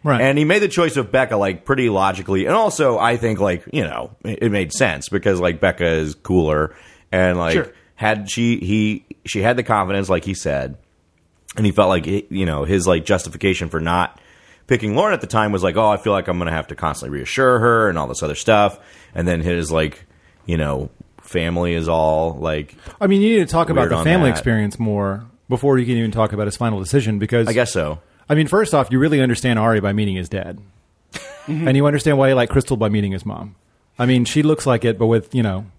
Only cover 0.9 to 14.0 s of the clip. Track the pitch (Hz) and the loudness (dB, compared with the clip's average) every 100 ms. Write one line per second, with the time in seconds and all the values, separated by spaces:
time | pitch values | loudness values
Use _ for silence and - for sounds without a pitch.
0.9 | 139 110 131 131 107 98 90 - 135 123 | 0 0 0 0 0 -2 -4 -2 0 2
1.9 | 98 95 92 95 95 95 190 220 - 143 | 2 0 -2 -2 -2 2 2 0 0 0
2.9 | 110 113 120 113 104 101 90 - 151 87 | 2 0 0 -2 0 0 -2 -4 -6 -4
3.9 | - - - - 107 113 101 87 - 117 | -6 -12 -12 -10 -4 -2 0 -4 -2 -2
4.9 | 73 - 98 104 92 87 80 95 85 85 | -2 -4 -2 0 0 0 0 0 0 0
5.9 | 80 78 76 - 92 78 76 76 - - | 0 -2 -8 0 2 2 0 -2 -6 -20
6.9 | - _ 92 90 90 85 80 - - _ | -20 _ 2 2 2 0 0 -2 -10 _
7.9 | _ 107 110 98 - 117 117 90 107 107 | _ -2 -2 -4 -2 0 0 0 0 0
8.9 | 104 _ - - 107 104 123 117 110 92 | -2 _ -20 -8 -2 0 0 0 0 0
9.9 | 98 95 90 - 92 80 69 65 69 _ | -2 0 -2 -2 -6 -4 -4 -6 -12 _
10.9 | _ _ _ _ _ - - 107 92 95 | _ _ _ _ _ -16 -2 0 4 4
11.9 | 92 78 98 - 95 92 73 73 98 90 | 2 0 -4 -4 -4 -2 -2 0 0 2
12.9 | 87 82 92 - 80 98 90 82 80 82 | 0 2 -2 -2 -4 -2 -2 -4 -4 -2
13.9 | 87 | 0